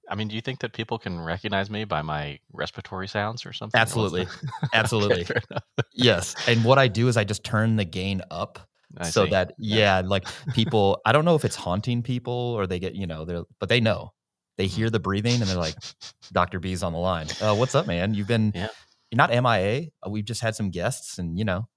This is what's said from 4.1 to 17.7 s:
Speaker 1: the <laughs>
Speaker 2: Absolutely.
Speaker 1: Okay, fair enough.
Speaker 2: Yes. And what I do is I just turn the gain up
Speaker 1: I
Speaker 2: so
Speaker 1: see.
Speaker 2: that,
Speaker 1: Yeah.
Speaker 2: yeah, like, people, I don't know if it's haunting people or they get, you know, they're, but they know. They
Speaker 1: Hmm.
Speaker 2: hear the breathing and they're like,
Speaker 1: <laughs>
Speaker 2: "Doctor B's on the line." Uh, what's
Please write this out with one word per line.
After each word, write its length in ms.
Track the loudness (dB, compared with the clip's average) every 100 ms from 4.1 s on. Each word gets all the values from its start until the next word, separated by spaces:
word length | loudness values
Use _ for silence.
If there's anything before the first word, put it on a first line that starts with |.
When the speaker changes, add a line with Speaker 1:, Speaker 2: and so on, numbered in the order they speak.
| -2
Speaker 1:
the 460 | -4 -8 -10 -6 0
<laughs> 40 |
Speaker 2:
Absolutely. 420 | 2 2 2 2
Speaker 1:
Okay, 80 | 0
fair 160 | 0 -4 -4
enough. 120 | -12 _ -6 -6
Speaker 2:
Yes. 420 | 2 4 4 -2 -4 2
And 160 | 4
what 160 | 6 6
I 80 | 6
do 220 | 4 2
is 80 | 2
I 80 |
just 180 | 0 -4
turn 320 | -2 0 2
the 80 | 2
gain 380 | 0 -2 -2 -4 -6
up 260 | -8 -8 -10 -20 _ _ -8
Speaker 1:
I 120 | 0
Speaker 2:
so 160 | 2
Speaker 1:
see. 60 | 4
Speaker 2:
that, 200 | 4 2 -4
Speaker 1:
Yeah. 420 | 0 4 6 4
Speaker 2:
yeah, 80 | 2
like, 180 | -2 -2 -10 -2
people, 480 | 0 2 4 4 4
I 60 | 4
don't 140 | 4
know 100 | 4
if 80 | 2
it's 140 | 0 -4
haunting 460 | -2 -2 0 -2
people 280 | -2 -6 -4
or 360 | -4 -4 -2 -2
they 120 | -4
get, 160 | -6
you 100 | -6
know, 200 | -8 -6
they're, 180 | -6 -8 -8 _
but 80 | 2
they 140 | 4
know. 320 | 4 0 -4 _ _ _ _ -2
They 100 | -2
Speaker 1:
Hmm. 80 |
Speaker 2:
hear 140 | 0 0
the 120 | 0
breathing 400 | 0 0 2 2
and 80 | 0
they're 80 | 0
like, 180 | -2
Speaker 1:
<laughs> 560 | -4 -16 -18 -20 _ -2
Speaker 2:
"Doctor 300 | 0 2 0
B's 220 | -4 -2
on 100 | -4
the 60 | -2
line." 280 | 0 -2 -4 -2
Uh, 120 | 2
what's 220 | 2 2